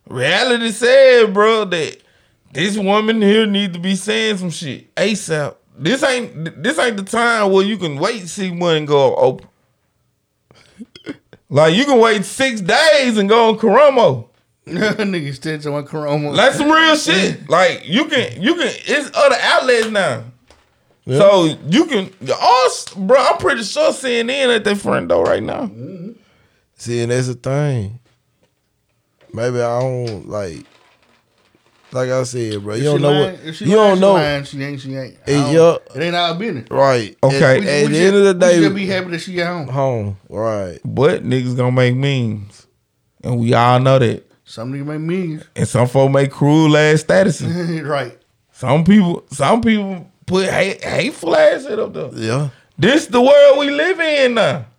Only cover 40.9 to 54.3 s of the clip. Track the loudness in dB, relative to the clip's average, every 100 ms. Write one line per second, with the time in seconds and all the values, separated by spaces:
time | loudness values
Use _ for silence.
40.9 | 0 0 0 -2 -4 -2 -2 -2 0 0
41.9 | 0 -2 -2 -4 -6 -12 -20 _ _ _
42.9 | _ _ _ -6 -2 0 2 4 4 4
43.9 | 4 2 -2 _ _ -20 -14 -12 -10 -8
44.9 | -8 -6 -6 -6 -10 -12 -6 -4 0 0
45.9 | 2 4 2 0 0 2 4 4 4 4
46.9 | 2 2 2 2 0 -4 -6 -6 -6 -4
47.9 | -4 -6 -12 _ _ _ -8 -2 2 6
48.9 | 6 4 -2 -8 -2 0 2 2 0 -4
49.9 | -10 -16 _ -4 -2 0 -2 -2 -4 -6
50.9 | -4 -4 -6 -2 2 2 2 -6 -6 -6
51.9 | -8 -12 -8 -4 -2 -4 -8 _ 0 2
52.9 | 2 2 2 6 8 8 6 2 0 -2
53.9 | 0 0 2 0